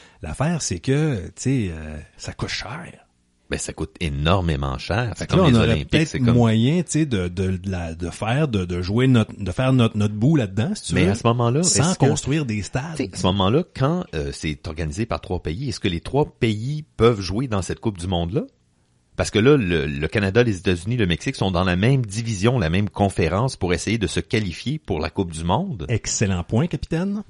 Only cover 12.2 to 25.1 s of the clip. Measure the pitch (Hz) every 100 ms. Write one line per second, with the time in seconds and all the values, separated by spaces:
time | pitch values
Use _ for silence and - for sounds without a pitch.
12.2 | - 156 131 104 98 127 165 160 95 -
13.2 | 95 98 95 139 - - 135 180 - 78
14.2 | 71 - 80 71 85 78 80 80 113 80
15.2 | - 90 82 87 139 - 101 82 - 135
16.2 | 160 - 113 104 127 151 - - 113 104
17.2 | 92 101 135 101 87 80 113 95 90 87
18.2 | 85 123 269 _ _ _ _ _ _ -
19.2 | 92 110 123 151 90 82 73 69 78 113
20.2 | 98 107 123 92 95 87 98 123 92 85
21.2 | 139 - 98 87 95 90 113 135 107 104
22.2 | 113 98 107 127 80 90 104 - 98 -
23.2 | 80 92 131 - 90 87 - 113 - 87
24.2 | - 113 101 80 117 156 - 80 82